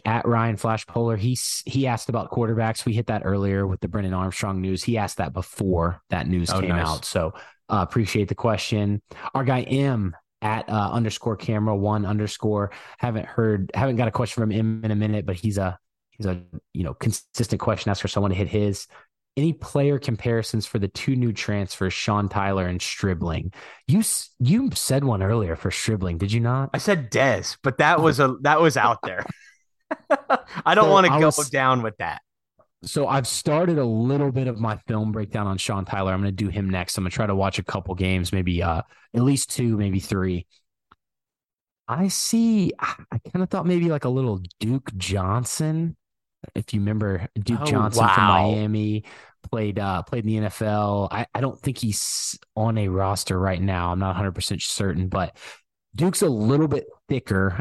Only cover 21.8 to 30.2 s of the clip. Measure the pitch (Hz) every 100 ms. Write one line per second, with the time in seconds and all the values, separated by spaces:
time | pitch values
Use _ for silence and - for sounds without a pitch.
21.8 | 95 - - 104 98 104 98 98 90 90
22.8 | - - 98 85 85 80 80 - - -
23.8 | - 180 220 - - - 123 220 269 -
24.8 | - 131 139 104 95 117 92 80 95 -
25.8 | - 107 90 82 101 113 117 131 135 165
26.8 | - 185 120 117 135 98 - - 135 123
27.8 | 151 165 160 131 139 127 143 156 165 131
28.8 | 110 113 - 92 - - - _ _ _
29.8 | - - - 294